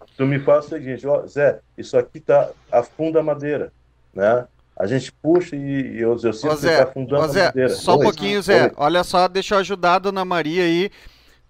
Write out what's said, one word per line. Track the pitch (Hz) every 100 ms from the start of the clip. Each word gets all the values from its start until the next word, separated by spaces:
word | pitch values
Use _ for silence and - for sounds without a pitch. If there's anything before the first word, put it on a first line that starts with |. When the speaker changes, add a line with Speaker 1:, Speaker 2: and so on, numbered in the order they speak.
| - -
Speaker 1:
tu |
me | 135 143
fala | 139 147
o |
seguinte, | 147 160 131 123 135
"Ó, | 143 -
Zé, | 143 143 - _ -
isso | 113 127
aqui | 123 156
tá, | - 143 - - _
afunda | 120 123 - 160 160
a |
madeira", | 156 143 143 139 - _ _ _ _
né? | 95 104 123 123 _ _ -
A | 101
gente | 135 -
puxa | - 147 175 175
e, | 143 139 139 120 107
e |
eu, | 113 120
eu | 113
sinto | 107 147
Speaker 2:
Ô, | 151
Speaker 1:
que |
Speaker 2:
Zé, | 170 160
Speaker 1:
tá | 131
afundando | 135 127 143
Speaker 2:
ô, |
Speaker 1:
a | 156
Speaker 2:
Zé, | 143 175
Speaker 1:
madeira. | 127 127
Speaker 2:
só | 98 -
um | -
Speaker 1:
Oi. |
Speaker 2:
pouquinho, | 175 160 196 202
Zé. | 185 185
Speaker 1:
Oi. | 147 -
Speaker 2:
Olha | 147 175
só, | 175 180 180
deixa | 185 180
eu | 202
ajudar | 180 196 175 185
a |
dona | 196 196
Maria | 185 175 151 175
aí. | 175 170 202 - - - _ _ _